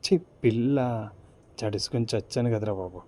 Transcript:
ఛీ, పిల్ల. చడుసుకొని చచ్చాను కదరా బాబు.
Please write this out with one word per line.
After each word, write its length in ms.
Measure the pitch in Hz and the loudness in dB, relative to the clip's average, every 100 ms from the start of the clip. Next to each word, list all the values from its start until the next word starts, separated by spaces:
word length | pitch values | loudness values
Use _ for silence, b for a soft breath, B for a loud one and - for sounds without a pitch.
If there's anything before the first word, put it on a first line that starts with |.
ఛీ, 160 | - 180 - - | 4 2 2 0
పిల్ల. 640 | 123 113 120 139 123 117 104 - - - - - | 2 4 2 2 0 -2 -6 -12 -20 -20 -20 -6
చడుసుకొని 480 | 107 101 - 123 117 110 | -4 -2 -2 -2 0 -2
చచ్చాను 340 | 95 - 120 | -2 -2 0
కదరా 220 | 110 107 | 0 0
బాబు. 280 | 98 92 90 | -4 -6 -10